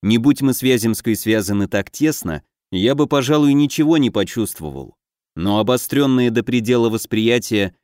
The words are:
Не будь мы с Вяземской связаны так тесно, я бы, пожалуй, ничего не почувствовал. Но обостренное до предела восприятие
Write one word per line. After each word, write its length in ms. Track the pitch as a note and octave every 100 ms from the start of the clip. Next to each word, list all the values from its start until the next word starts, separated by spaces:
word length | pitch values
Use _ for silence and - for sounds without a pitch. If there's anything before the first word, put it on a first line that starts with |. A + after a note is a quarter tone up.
Не 160 | F#2+ A#2
будь 240 | B2 C#3
мы 120 | C3+
с 80 | B2+
Вяземской 540 | B2+ B2+ A2+ G#2+ - G#2+
связаны 500 | A2 A2 F#2+ G2+ G2
так 240 | G#2 G2
тесно, 520 | - D3+ - F#2 D2+ _ _ _
я 240 | F#2 G#2
бы, 120 | C#3 C#3+
пожалуй, 460 | C#3+ B2+ D3+ D3
ничего 440 | C#3+ D3 - D3+ E3
не 140 | B2+
почувствовал. 840 | G#2 G2 - G#2 - D#2 C2+ C2 - _ _ _
Но 240 | - F2+ G#2
обостренное 720 | G#2 B2+ - C3+ C#3+ B2+ B2
до 120 | A2+
предела 460 | A2+ B2 A2 B2 A#2
восприятие 880 | A2 - A2 A2+ A#2+ - G#2+ G2 -